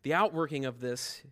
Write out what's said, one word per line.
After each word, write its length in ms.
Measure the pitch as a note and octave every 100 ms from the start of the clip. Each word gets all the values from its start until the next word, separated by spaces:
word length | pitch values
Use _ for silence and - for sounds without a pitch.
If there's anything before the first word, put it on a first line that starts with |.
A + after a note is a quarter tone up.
The 100 | C3+
outworking 540 | E3 G#3 D#3+ D#3 D3 C3+
of 140 | A#2+
this, 420 | B2 B2 - - C#3